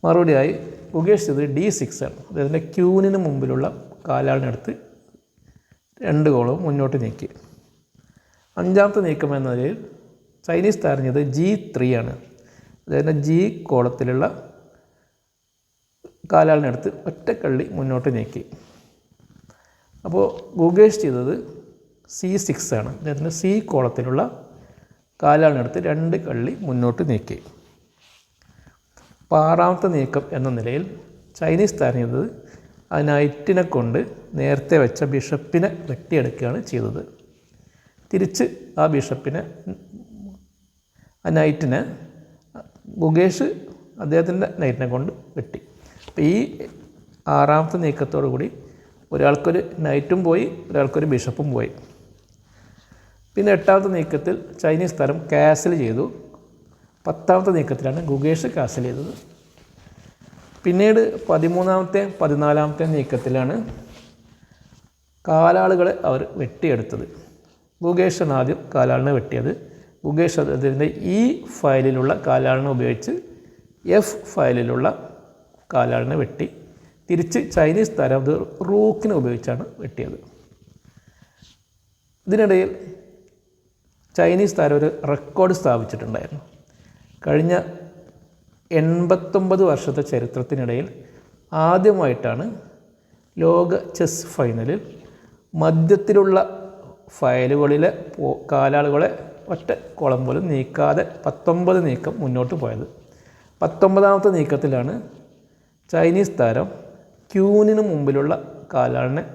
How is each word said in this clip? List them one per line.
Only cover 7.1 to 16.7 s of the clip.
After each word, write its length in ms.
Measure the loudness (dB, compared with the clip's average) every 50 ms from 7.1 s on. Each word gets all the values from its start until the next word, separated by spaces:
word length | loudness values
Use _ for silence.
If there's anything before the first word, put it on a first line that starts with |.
| -6 -8 -12 -14 -14 -16 -20 -20 -20 _ _ _ _ _ _ _ _ _ _ _ _ _ _ _ _ _ _ _ _ -4
അഞ്ചാമത്തെ 420 | -2 2 4 4 4 4 4 0 0 0
നീക്കം 260 | -2 -2 -2 -2 -2 -2
എന്ന 100 | -2 -2 -2
നിലയിൽ 200 | -2 -2 -4 -4 -6 -12 -18 -20 -20 _ _ _ _ _ _ _ _ _ -4
ചൈനീസ് 320 | -2 0 2 2 0 0 0
താരം 180 | 0 0 0 0 0
ചെയ്തത് 260 | 0 0 0 0 0 0
ജി 100 | 2 2 0 -2 -4 -8 -4
ത്രീ 140 | 0 0 2 2 0
ആണ്. 140 | -2 -4 -8 -12 -16 -20 -20 -20 -20 _ _ _ -20 _ -20 _ _
അദ്ദേഹത്തിൻ്റെ 320 | -4 -2 0 2 2 0 0 2 2
ജി 120 | 2 2 2 2 -2 -6 -6 0
കോളത്തിലുള്ള 540 | 2 2 2 2 0 -2 -4 -2 0 0 0 -2 -4 -6 -18 -20 -20 -20 _ _ _ _ _ _ _ _ _ _ _ _ _ _ _ _ _ _ _ _ _ _ _ _ _ _ _ _ _ -20 _ _ _ 2 4
കാലാളിനെടുത്ത് 560 | 4 6 6 6 4 4 0